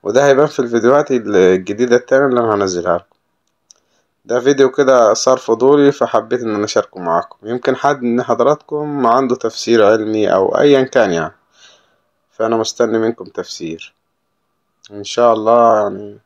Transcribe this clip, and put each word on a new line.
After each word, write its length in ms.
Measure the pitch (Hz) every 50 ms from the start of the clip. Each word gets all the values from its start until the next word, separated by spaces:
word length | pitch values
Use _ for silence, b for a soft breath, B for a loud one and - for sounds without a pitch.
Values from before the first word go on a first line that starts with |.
| _
وده 220 | 98 107 127 143 143
هيبان 200 | 139 131 151 147
في 120 | - -
الفيديوهات 520 | 127 117 117 117 107 120 135 143 151 -
ال-، 240 | 135 123 110 101 104
الجديدة 600 | 95 92 90 92 92 92 95 104 107 123 123 120
التانية 300 | 120 - - 135 135 143
اللي 140 | 135 127 123
أنا 160 | 117 113 107
هنزلها 420 | 101 101 95 92 87 85 90 85 87
لكم. 180 | _ _ _ _ _ _ _ _ _ _ _ _ _ _ b b b b b b b b b b _
ده 140 | _ 113 123
فيديو 320 | 120 135 143 135 139 127
كده 420 | - - 143 131 135 123 117 107 98
صار 240 | - - 127 131 123
فضولي، 540 | - - 113 110 123 135 143 147 143 139
فحبيت 500 | 143 - 127 113 - 113 107 113 120 123
إن 140 | 123 113 107
أنا 100 | 101 104
أشاركه 340 | 104 - 110 104 - _ 92
معاكم. 380 | 90 85 82 85 - - - _ -
يمكن 320 | 107 117 123 - - 127
حد 260 | - - 139 147 135
من 220 | 123 120 117 120 120
حضراتكم 840 | 117 120 - - 139 151 147 _ - 147 151 151 147 147 143 127 117
عنده 280 | 117 127 135 123 123
تفسير 500 | 120 - 113 - - - - 117 117 107
علمي 480 | 101 110 113 107 107 107 107 107 - -
أو 260 | 95 95 - - -
أيا 220 | - 147 143 135 131
كان 280 | 127 - 127 113 98
يعني، 240 | 87 82 80 78 - _ _ b b b b b b b b b b b b b _ _ _ _
فأنا 260 | _ _ 110 110 117 113
مستني 420 | 110 - - - 120 113 110 113
منكم 260 | 110 113 113 _ 92
تفسير. 680 | 95 _ - 90 - - - 85 82 82 82 - - _ _ _ _ _ _ _ _ _ _ _ _ _ _ _ _ _ _ _ -
إن 120 | 101 104 101
شاء 300 | - - - 120 120 113
الله 480 | 110 107 110 117 120 117 117 113 107
يعني 380 | 104 101 95 98 104 104 104 - _